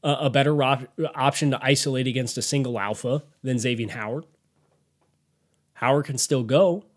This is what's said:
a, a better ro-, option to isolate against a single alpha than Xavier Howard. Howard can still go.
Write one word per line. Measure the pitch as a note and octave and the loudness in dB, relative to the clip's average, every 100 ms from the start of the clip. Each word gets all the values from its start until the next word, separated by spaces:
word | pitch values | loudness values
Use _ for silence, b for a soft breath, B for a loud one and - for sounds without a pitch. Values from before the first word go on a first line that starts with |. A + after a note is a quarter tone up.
a, | D3 C#3+ | 0 0
a | C#3+ | 2
better | C3 D3 D3+ | 2 2 2
ro-, | C3+ C3+ B2+ - D#3 | 2 0 -2 -6 -6
option | - C3+ C#3+ D3+ | 0 0 2 0
to | C3 | 0
isolate | B2+ C#3 D3 C3 C3 | 2 0 0 -2 -2
against | B2 B2 - | -2 -4 -6
a | |
single | A#2 C#3+ B2+ A#2 | -2 -2 -2 -4
alpha | G2+ A2 B2+ C#3+ - _ | -4 -4 -2 -2 -4 _
than | C3 B2+ | -4 -2
Xavier | A#2+ A#2+ A2+ | 0 -2 -4
Howard. | A2 G#2+ C3 D#3+ _ _ _ _ _ _ _ _ _ _ _ _ _ _ | -6 -6 -8 -10 _ _ _ _ _ _ _ _ _ _ _ _ _ _
Howard | - B2 C#3 C#3+ | -4 0 2 0
can | C3 | -4
still | - C#3 | 0 0
go. | A#2 C3+ F#3+ F3 - | 2 4 4 2 -6